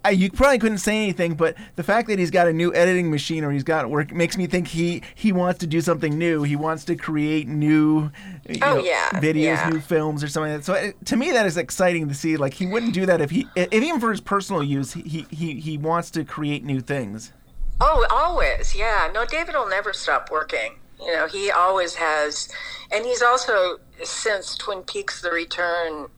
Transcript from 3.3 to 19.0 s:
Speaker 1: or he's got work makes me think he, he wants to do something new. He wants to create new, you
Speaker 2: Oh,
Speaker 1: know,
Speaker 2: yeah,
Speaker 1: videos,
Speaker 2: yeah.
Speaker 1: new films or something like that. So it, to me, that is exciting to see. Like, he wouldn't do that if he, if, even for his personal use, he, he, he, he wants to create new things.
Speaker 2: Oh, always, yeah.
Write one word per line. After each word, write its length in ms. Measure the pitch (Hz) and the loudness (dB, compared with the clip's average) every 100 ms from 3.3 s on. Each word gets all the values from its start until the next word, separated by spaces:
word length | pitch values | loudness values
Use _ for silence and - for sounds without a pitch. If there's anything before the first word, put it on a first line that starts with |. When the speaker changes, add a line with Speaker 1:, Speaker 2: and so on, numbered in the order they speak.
| 160 | -4
Speaker 1:
or 80 | 147 | -2
he's 120 | 139 | -2
got 240 | 135 156 123 | 0 0 0
work 240 | 147 151 | -2 -2
makes 240 | 170 170 190 | -2 -2 0
me 100 | 175 | -2
think 220 | 185 170 | -2 -2
he, 320 | 165 170 175 - | -2 -2 -2 -10
he 180 | - 220 | -2 0
wants 280 | 180 180 175 | 2 0 -2
to 60 | 165 | -2
do 140 | 165 | 0
something 380 | 165 156 156 151 | 0 0 0 0
new. 240 | 170 156 | 0 0
He 140 | 147 143 | 0 -2
wants 280 | 156 160 | -2 -4
to 100 | - | -4
create 540 | 165 - 151 151 156 151 | -4 -2 -2 0 0 -2
new, 640 | 151 151 156 151 156 151 147 196 170 - | 0 4 6 6 4 0 -6 -16 -16 -8
you 120 | - | 0
Speaker 2:
Oh, 140 | 277 262 | 2 4
Speaker 1:
know, 80 | |
Speaker 2:
yeah, 240 | 180 135 78 | 2 0 0
Speaker 1:
videos, 240 | 180 151 151 160 156 | 2 2 2 2 2
Speaker 2:
yeah. 120 | 165 | 0
Speaker 1:
new 100 | 160 | -2
films 420 | - 160 156 151 | 0 0 0 -4
or 60 | 147 | -4
something 240 | 156 151 | -4 -4
like 80 | 151 | -4
that. 60 | 143 | -2
So 80 | |
it, 320 | 190 202 - - | -2 -2 -8 -2
to 100 | 226 | 0
me, 140 | 302 | 2
that 140 | 247 202 | 2 2
is 100 | 160 | 0
exciting 500 | 135 - 180 175 151 | -6 2 2 2 -2
to 40 | |
see. 220 | 139 165 156 | -4 -2 0
Like, 160 | 139 | -2
he 140 | - 185 | -2 -2
wouldn't 260 | 214 233 | 0 0
do 140 | 185 185 | 0 2
that 160 | 170 | 2
if 80 | 147 | 2
he, 180 | 175 - 180 | 0 -2 -2
if, 160 | 180 | 2
even 260 | 220 302 311 | 2 2 0
for 120 | 226 | 0
his 100 | 202 | -2
personal 420 | - 202 190 185 | -2 -2 -2 -4
use, 300 | 143 139 131 | -2 -2 -4
he, 80 | 170 | -8
he, 220 | 160 160 - | -8 -8 -8
he, 240 | 156 165 165 | -6 -6 -6
he 180 | 156 151 | -8 -4
wants 320 | 156 170 170 | -2 -2 -2
to 120 | 170 156 | -8 -6
create 380 | - 147 147 | -6 -4 -4
new 180 | 143 131 | -2 -4
things. 500 | 123 143 110 110 - - _ - - - | -2 -6 -6 -10 -14 -20 _ -4 -2 2
Speaker 2:
Oh, 260 | 277 302 226 | 4 6 4
always, 640 | 240 330 339 151 117 - 190 | 4 2 2 2 2 2 2
yeah. 340 | 220 202 | 2 2